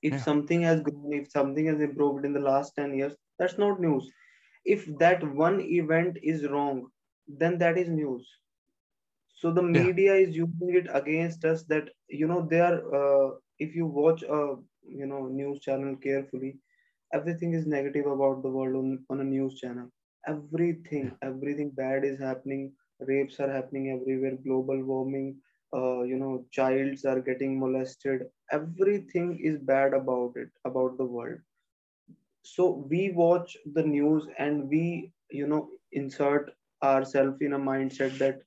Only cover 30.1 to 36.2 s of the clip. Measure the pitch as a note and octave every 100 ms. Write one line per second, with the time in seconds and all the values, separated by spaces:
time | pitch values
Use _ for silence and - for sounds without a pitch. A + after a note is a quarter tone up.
30.1 | B2 B2 B2 A#2+ _ C3 C3 B2+ B2+ C3
31.1 | A#2+ A#2+ A#2+ _ _ _ _ _ _ _
32.1 | - _ _ - - F#3 C3+ C3+ E3 G3
33.1 | F3 E3+ F3 F3 - D#3 D3 D#3+ C#3+ D3
34.1 | D#3 D3+ - C#3+ D3+ C3+ D3+ E3+ E3+ -
35.1 | _ _ C#3 C#3+ D3+ D3 - _ - C3+
36.1 | -